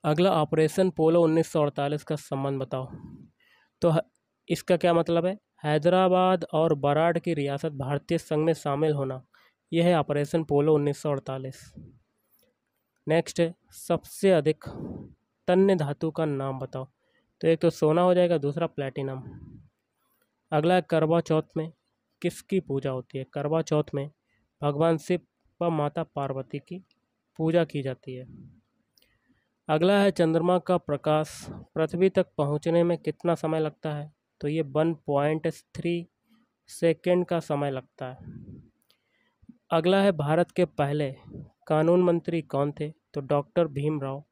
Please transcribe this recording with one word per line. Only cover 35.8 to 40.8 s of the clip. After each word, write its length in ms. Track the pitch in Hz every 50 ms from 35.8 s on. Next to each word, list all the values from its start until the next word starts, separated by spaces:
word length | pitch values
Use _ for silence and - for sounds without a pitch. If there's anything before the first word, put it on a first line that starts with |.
| - 170 170 170 170 _ _ _ _ _ _ _ _ _ _ _ _ _
सेकेंड 540 | - - - 165 160 156 - 180 180 180 180
का 140 | - 180 170
समय 300 | 156 - 151 143 143 143
लगता 360 | 135 131 127 _ _ - 135
है। 100 | 127 127 - - - - - - - - - - _ _ _ _ _ _ _ _ _ _ _ _ _ _ _ _ - - _ _ _
अगला 280 | - 165 160 175 190 196
है 100 | 196 202 185
भारत 360 | 147 147 143 156 165 175 -
के 140 | _ - 180
पहले 460 | - _ -